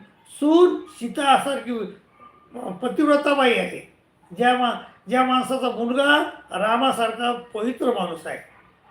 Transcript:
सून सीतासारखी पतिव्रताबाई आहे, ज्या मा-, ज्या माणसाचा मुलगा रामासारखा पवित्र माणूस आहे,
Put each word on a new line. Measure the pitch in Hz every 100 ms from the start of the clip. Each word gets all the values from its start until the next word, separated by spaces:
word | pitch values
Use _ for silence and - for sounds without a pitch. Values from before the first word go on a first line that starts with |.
| - _ _
सून | - 294 330 359 -
सीतासारखी | - - 233 - 277 240 277 269 226 233 185 - _ _ - - _ - 196 185
पतिव्रताबाई | 247 202 294 285 294 277 254
आहे, | 196 180 - - _ _ _ _ 175
ज्या | 247 247
मा-, | 240 202 - - 185
ज्या | 254
माणसाचा | 254 254 247 262 247
मुलगा | 208 233 254 285 294 339 - -
रामासारखा | 180 214 240 269 233 226 226 240
पवित्र | 240 - 220 233 254 262
माणूस | 208 170 160 160
आहे, | 127 - - _ _ _